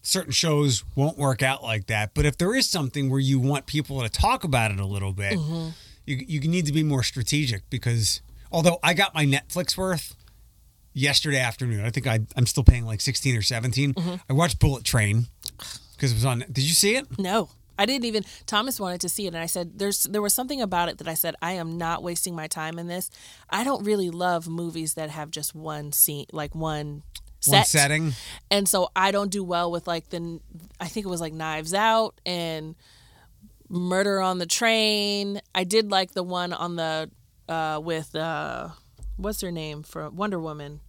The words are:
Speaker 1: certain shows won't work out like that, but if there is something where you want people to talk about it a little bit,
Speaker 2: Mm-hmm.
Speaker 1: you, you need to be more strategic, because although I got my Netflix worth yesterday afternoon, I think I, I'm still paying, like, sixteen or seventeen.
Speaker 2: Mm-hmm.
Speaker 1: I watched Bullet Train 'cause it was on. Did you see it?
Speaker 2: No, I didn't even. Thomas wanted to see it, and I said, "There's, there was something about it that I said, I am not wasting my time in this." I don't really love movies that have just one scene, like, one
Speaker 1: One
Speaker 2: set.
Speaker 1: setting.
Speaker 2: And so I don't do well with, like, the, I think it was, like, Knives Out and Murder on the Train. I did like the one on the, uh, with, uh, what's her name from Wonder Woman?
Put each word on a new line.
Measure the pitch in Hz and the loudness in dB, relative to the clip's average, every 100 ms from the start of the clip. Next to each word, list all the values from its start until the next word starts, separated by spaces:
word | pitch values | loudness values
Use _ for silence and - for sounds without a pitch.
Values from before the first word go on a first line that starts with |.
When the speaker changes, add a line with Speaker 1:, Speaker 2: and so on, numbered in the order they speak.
Speaker 1:
certain | - 190 156 | 0 -2 0
shows | 131 165 147 147 113 - - | 0 4 4 4 2 -2 0
won't | 143 160 | 0 2
work | 139 120 | 0 2
out | 131 135 | 2 0
like | 120 110 95 | -2 -4 0
that, | 107 107 | -2 0
but | - 147 | 2 2
if | - | 2
there | 175 254 | 2 2
is | - | 2
something | 180 135 147 135 | 0 -2 0 2
where | 135 | 2
you | 135 135 | 4 4
want | 131 143 - | 4 0 0
people | 147 139 135 | -4 -2 -4
to | 113 | -4
talk | - 202 254 180 | 2 4 4 2
about | 131 110 | 2 2
it | 98 | 0
a | 98 | -2
little | 101 95 | -2 -2
bit, | 95 98 | -2 -2
Speaker 2:
Mm-hmm. | 170 151 165 160 165 - - - | 0 -2 -4 -6 -10 -20 -18 -8
Speaker 1:
you, | 135 262 | -6 -4
you | 151 147 | -2 2
need | 180 151 | 2 2
to | |
be | 147 | 2
more | 156 135 | 2 2
strategic, | 117 - 117 147 143 104 - | 0 -2 0 2 2 -2 -4
because | 123 123 117 104 - - - - | -4 0 2 2 0 -6 -20 -2
although | 165 160 170 | 4 4 4
I | 151 | 2
got | 180 196 | 4 2
my | 160 147 | 4 4
Netflix | 139 - 180 180 - | 2 0 -4 -2 -2
worth | 190 170 - - - - - _ - _ - | 0 -2 -4 -16 -20 -20 -20 _ -20 _ -12
yesterday | 131 139 139 156 135 | 0 4 4 2 2
afternoon, | 123 - 123 107 107 | 0 0 -2 0 0
I | |
think | 120 120 | -2 0
I, | 113 107 - | 0 0 2
I'm | 120 | 2
still | - | 8
paying, | 117 123 113 | 6 6 0
like, | 107 | -4
sixteen | - - 135 120 | -2 -2 0 0
or | |
seventeen. | 98 120 123 117 143 | 0 -2 -2 0 0
Speaker 2:
Mm-hmm. | 135 175 175 - | 0 -4 -4 0
Speaker 1:
I | |
watched | 135 170 - | 2 2 4
Bullet | 143 131 - | 2 2 0
Train | 120 104 107 120 - - - | 2 4 2 0 -6 -16 -14
'cause | - - - - 135 | -16 -16 -18 -4 0
it | 113 | 2
was | 131 | 2
on. | 120 - | 0 -4
Did | 135 | -2
you | 139 | 0
see | 170 202 240 | 4 4 2
it? | - - | -2 -6
Speaker 2:
No, | 190 220 170 - - - | 0 0 0 -8 -14 -2
I | 208 | 0
didn't | 269 233 | 2 0
even. | 214 190 - - | -2 -4 -12 -2
Thomas | 208 247 247 | -2 0 -4
wanted | 190 180 | -4 -4
to | 180 | -4
see | - 196 | -4 -4
it, | 165 | -4
and | |
I | 170 | -4
said, | 180 170 180 | -4 -6 -4
"There's, | 196 202 | -2 0
there | - 202 | 0 0
was | 208 | 0
something | 226 254 285 | 0 0 -2
about | 214 180 175 | 0 0 0
it | - | -4
that | - | -6
I | |
said, | 160 175 160 | -2 -4 -4
I | 170 | -6
am | 185 165 170 | -4 -6 -4
not | 165 165 | -4 -4
wasting | 175 170 185 170 | -4 -6 -6 -6
my | 156 | -6
time | - 156 170 | -6 -6 -8
in | 170 | -8
this." | 175 185 - - - - | -6 -8 -12 -20 -20 -6
I | 196 254 | -4 -2
don't | 277 | -2
really | 208 214 180 | 0 0 0
love | 170 180 175 165 | 0 0 0 -2
movies | 165 170 165 160 | -6 -6 -6 -4
that | 156 156 | -4 -6
have | 156 151 | -8 -8
just | 156 147 | -6 -8
one | 156 156 151 147 | -8 -8 -8 -4
scene, | 143 - 147 - | 0 0 0 -8
like, | 156 147 160 | -8 -6 -4
one | 160 151 147 147 - - - - - | -4 -4 -6 -10 -14 -18 -20 -2 6
Speaker 1:
One | 196 | 6
Speaker 2:
set. | - | 8
Speaker 1:
setting. | 151 143 151 160 127 - - _ | 6 6 4 0 -2 -10 -16 _
Speaker 2:
And | 202 196 | 2 4
so | 196 180 185 | 2 2 2
I | 196 | 2
don't | 202 202 | 2 0
do | 202 180 | -2 -2
well | 175 175 | 0 0
with, | 170 175 | -2 -2
like, | 170 - | -4 -4
the, | 175 170 165 - 165 170 - | -8 -8 -10 -14 -20 -20 -10
I | 175 | -8
think | 226 196 | -6 -4
it | |
was, | 170 | -4
like, | 165 | -4
Knives | 160 160 156 160 | -6 -6 -6 -2
Out | 196 220 220 220 - - | 2 4 4 2 -4 -6
and | 175 170 160 156 160 _ - - - - - - _ - | -4 -4 -6 -10 -16 _ -20 -20 -20 -20 -20 -20 _ -8
Murder | 175 180 185 202 196 | -4 0 2 2 2
on | 185 180 | 0 0
the | 170 | -2
Train. | - 226 226 214 208 208 202 202 202 _ | 0 2 4 4 2 0 -2 -2 -6 _
I | 190 | -4
did | 190 214 214 | 2 2 4
like | 196 185 | 0 0
the | - | -4
one | 180 180 175 | -4 -4 -4
on | 170 170 170 | -4 -4 -2
the, | 160 160 156 - _ _ - | -2 -2 -6 -12 _ _ -8
uh, | 160 156 156 | -4 -2 -4
with, | 160 160 160 156 | -4 -6 -4 -6
uh, | 160 151 151 123 165 156 _ - - - | -4 -4 -6 -8 -10 -14 _ -16 -12 -6
what's | 190 208 | -6 -6
her | 185 | -6
name | 170 156 151 | -6 -8 -10
from | 151 160 151 170 | -12 -12 -10 -4
Wonder | 208 185 | -4 -2
Woman? | 160 151 143 147 | -6 -8 -12 -14